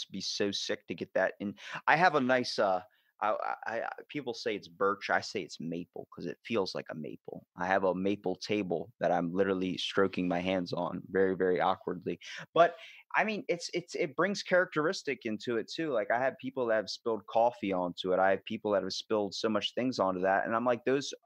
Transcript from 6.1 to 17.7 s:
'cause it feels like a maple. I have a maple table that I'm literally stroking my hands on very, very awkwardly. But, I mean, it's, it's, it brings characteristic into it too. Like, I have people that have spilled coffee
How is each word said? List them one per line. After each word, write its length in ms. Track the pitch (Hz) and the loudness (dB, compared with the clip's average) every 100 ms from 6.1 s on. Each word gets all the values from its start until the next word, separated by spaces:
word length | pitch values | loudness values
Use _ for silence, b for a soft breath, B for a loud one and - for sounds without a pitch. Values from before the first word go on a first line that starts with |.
'cause 120 | - 85 | -10 -10
it 140 | - | -8
feels 300 | - 110 90 76 | -2 -2 -2 -4
like 120 | - | -8
a 60 | 78 | -10
maple. 500 | 65 - - - - - | -10 -12 -14 -14 -12 -4
I 120 | 90 | 2
have 160 | 95 | 2
a 100 | 95 90 | 2 2
maple 400 | 98 101 92 90 | 0 0 -2 -4
table 560 | - 104 90 82 82 - | -2 -2 0 -4 -6 -2
that 120 | 85 | 2
I'm 200 | 87 85 | 2 2
literally 440 | 92 98 95 92 - | 2 2 2 0 -2
stroking 500 | - - 98 95 90 | -2 2 2 2 0
my 120 | 87 | 0
hands 340 | 92 95 87 | 0 0 -2
on 300 | - 85 87 - | -4 -4 -6 -2
very, 260 | 95 95 92 | 2 2 2
very 260 | 92 85 | 2 4
awkwardly. 580 | 87 92 - 90 90 87 B B 160 156 | 2 0 -4 -6 -6 -8 B B 0 4
But, 200 | 170 - B B B | 4 2 B B B
I 100 | 151 208 | -2 0
mean, 180 | 202 - | -2 -4
it's, 220 | 170 - | -4 -4
it's, 200 | 175 - | -8 -6
it 220 | - 156 127 | -4 -4 0
brings 260 | 190 202 | -2 -2
characteristic 840 | - 180 180 156 156 196 - 123 113 | 2 2 2 0 0 -2 -4 -4 -4
into 320 | 104 123 113 | -4 -2 -2
it 120 | - | -2
too. 220 | - 160 | -4 -2
Like, 180 | 113 104 | -2 0
I 80 | 117 | 2
have 160 | 135 - | 0 -2
people 260 | 127 131 117 | -6 -2 2
that 100 | 110 | 2
have 120 | 98 | 0
spilled 320 | - 117 110 - | -4 -2 -2 0
coffee 460 | 113 120 - 98 | 4 4 2 -2